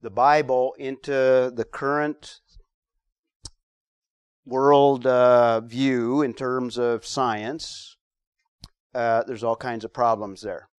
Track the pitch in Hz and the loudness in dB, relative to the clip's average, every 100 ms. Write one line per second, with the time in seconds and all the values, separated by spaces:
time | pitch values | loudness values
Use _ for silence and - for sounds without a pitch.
0 | 113 98 131 151 139 127 127 - 135 135 | -10 0 4 4 2 0 -2 -4 -12 -10
1 | - 139 131 131 127 123 110 - 139 147 | -6 0 4 4 2 -4 -10 -6 -4 -2
2 | 147 151 - - _ - _ _ _ _ | -4 -6 -14 -20 _ -20 _ _ _ _
3 | _ _ _ _ - _ _ _ _ _ | _ _ _ _ -20 _ _ _ _ _
4 | _ _ _ _ - 127 139 143 139 135 | _ _ _ _ -8 0 4 6 6 2
5 | 123 127 123 123 120 113 117 117 135 127 | 0 4 6 6 4 2 -4 -4 0 0
6 | 117 135 143 113 131 127 123 113 120 117 | 0 0 -2 -4 -6 -6 -6 -4 -2 -2
7 | - - 127 107 110 156 - - - _ | -6 -4 -2 -4 -8 -10 -14 -18 -20 _
8 | _ _ _ _ _ _ - _ _ 123 | _ _ _ _ _ _ -20 _ _ -6
9 | 117 113 117 117 113 113 127 117 110 - | 0 0 -2 -6 -4 -4 -6 -10 -10 -2
10 | 117 110 104 95 104 85 - _ | 0 0 -4 -12 -12 -12 -14 _